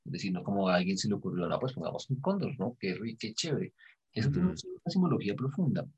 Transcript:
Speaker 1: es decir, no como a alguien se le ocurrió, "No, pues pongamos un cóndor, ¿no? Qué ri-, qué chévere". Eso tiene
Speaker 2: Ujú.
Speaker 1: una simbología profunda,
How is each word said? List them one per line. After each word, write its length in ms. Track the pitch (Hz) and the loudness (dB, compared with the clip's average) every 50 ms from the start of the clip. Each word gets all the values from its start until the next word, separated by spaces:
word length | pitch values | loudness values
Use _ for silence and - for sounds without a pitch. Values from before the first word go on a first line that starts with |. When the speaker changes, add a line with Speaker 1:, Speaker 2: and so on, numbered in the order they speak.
| - | -10
Speaker 1:
es 80 | - - | -8 -6
decir, 200 | 85 - 98 92 | -4 -2 -2 -2
no 100 | 85 73 | -2 -2
como 260 | - 101 101 95 92 | 0 0 2 4 6
a 80 | 90 | 6
alguien 200 | 90 90 92 98 95 | 4 4 4 0 0
se 100 | - 107 | 0 0
le 60 | 101 | 0
ocurrió, 320 | - - 95 90 87 87 82 | 0 -2 -2 -2 -2 0 0
"No, 100 | 82 - | 0 0
pues 140 | - 135 131 | -2 -2 -4
pongamos 340 | - 80 - - - - - | -4 -4 -4 -4 -4 -4 -4
un 100 | 135 131 | -4 -2
cóndor, 380 | 143 185 196 202 147 101 - - | 0 0 0 0 0 -2 -2 -2
¿no? 180 | 92 120 - - | -4 -4 -4 -4
Qué 140 | - 95 90 | -4 -4 -2
ri-, 220 | 92 107 117 113 - | -2 -4 -6 -6 -6
qué 140 | - 110 - | -8 -8 -4
chévere". 400 | - - 165 143 101 95 - - _ - - - _ _ _ - | -4 -2 -2 0 -2 -2 -4 -8 _ -20 -20 -20 _ _ _ -2
Eso 180 | - 117 143 | 0 2 2
tiene 180 | 147 180 180 185 | 4 4 4 2
Speaker 2:
Ujú. 60 | - | 2
Speaker 1:
una 20 | - - - - - - | 0 -8 -10 -10 -8 -4
simbología 480 | 180 170 190 180 160 - - - 98 101 | 0 2 4 4 4 4 2 0 0 -2
profunda, 500 | - 123 139 - - 180 135 98 87 - - - | 0 -2 -2 0 2 2 2 2 2 0 -4 -8